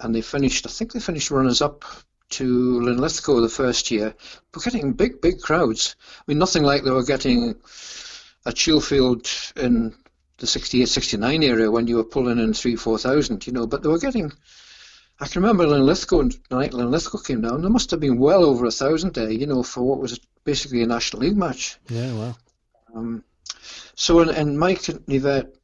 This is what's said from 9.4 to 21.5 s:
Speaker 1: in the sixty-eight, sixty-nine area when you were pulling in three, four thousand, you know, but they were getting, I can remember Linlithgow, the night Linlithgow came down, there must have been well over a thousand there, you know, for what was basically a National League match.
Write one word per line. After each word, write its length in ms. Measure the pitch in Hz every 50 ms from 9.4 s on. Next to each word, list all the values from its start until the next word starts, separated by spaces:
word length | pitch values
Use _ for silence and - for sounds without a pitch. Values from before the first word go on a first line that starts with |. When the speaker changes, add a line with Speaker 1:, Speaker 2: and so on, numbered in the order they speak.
| - - -
Speaker 1:
in 380 | 151 131 123 120 113 226 220 220 _ _ _ _ _ _ _ _
the 100 | - 120
sixty-eight, 420 | - - - - - - 123 123 110
sixty-nine 540 | - 123 - - - 101 110 127 156 160 151
area 280 | 131 117 113 113 107
when 160 | 113 117 117
you 80 | 117 120
were 80 | 113 110
pulling 340 | - - 139 123 123 117
in 160 | 120 113 110 107
three, 220 | - - 123 117
four 220 | 113 - 113 113
thousand, 500 | 107 - 127 139 151 131 127 110 98 -
you 60 | 131 123
know, 120 | 123 117
but 160 | 117 143 139
they 80 | - 151
were 80 | 160
getting, 340 | 170 269 277 254 220 165 147 - _ _ _ - - - - - - - - - - _ _ _ -
I 80 | -
can 140 | - - 175
remember 240 | 185 233 220 175 170
Linlithgow, 640 | 147 147 139 135 139 180 - - - 185 156 135 120 - - _ -
the 60 | 127
night 180 | 127 143 - 131
Linlithgow 440 | 120 120 120 139 170 - - - 202
came 220 | - - 131 110
down, 200 | 113 117 127 151
there 100 | 175 196
must 200 | 233 247 - -
have 80 | 175 160
been 200 | 151 135 120 120
well 260 | 135 151 190 190 170
over 200 | 147 131 120 123
a 60 | 117
thousand 440 | 110 - 139 143 160 156 180 185 -
there, 160 | 117 113 107
you 160 | 110 117 139
know, 160 | 147 135 127 123
for 180 | - - 127
what 180 | 123 131 135 139
was 200 | 135 113 120 - _ _ _ _ -
basically 400 | 151 143 - - - 127 120 117
a 40 |
National 360 | 117 120 117 - - - 107 127
League 140 | 175 208
match. 400 | 202 175 151